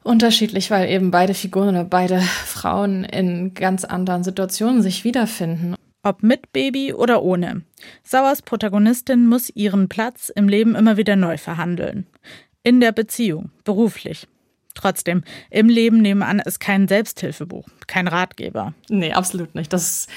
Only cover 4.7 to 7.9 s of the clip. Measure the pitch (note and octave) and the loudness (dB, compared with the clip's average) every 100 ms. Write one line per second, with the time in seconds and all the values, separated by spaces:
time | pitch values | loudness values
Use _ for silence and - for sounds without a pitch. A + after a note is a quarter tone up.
4.7 | B3+ F#3+ F3+ A#3 B3 A3 - E3 E3 F3 | 2 2 0 -2 0 -2 -4 -6 -4 -6
5.7 | F3 _ _ G3+ F#3 G#3+ C#4+ - C4+ C4+ | -8 _ _ -6 0 2 0 -2 -4 -2
6.7 | C4 C4+ - A#3 A#3 F3+ F#3 F3 - - | -2 -4 -2 2 2 2 0 -2 -6 -12
7.7 | _ - | _ -20